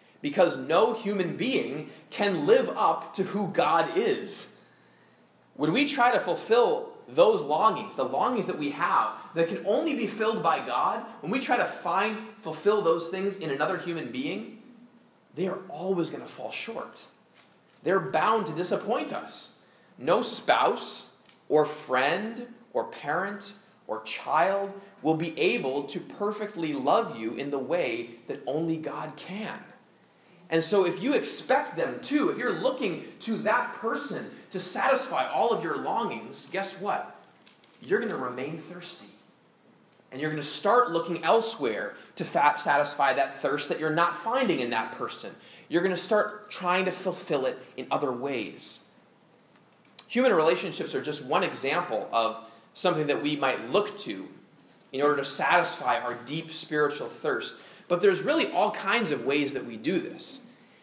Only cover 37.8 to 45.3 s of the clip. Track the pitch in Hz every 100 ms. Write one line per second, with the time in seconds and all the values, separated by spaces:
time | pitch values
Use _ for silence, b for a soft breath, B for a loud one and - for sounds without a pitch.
37.8 | 120 214 226 139 123 123 143 165 - 175
38.8 | - - 101 - _ _ _ _ _ _
39.8 | _ _ _ 131 151 151 - - 202 247
40.8 | 165 165 165 160 160 226 220 - 127 101
41.8 | 101 B B - - 165 147 - - 143
42.8 | 143 - 135 131 135 - 147 147 - 160
43.8 | 156 156 180 - 226 262 233 139 120 113
44.8 | 113 - 113 - 98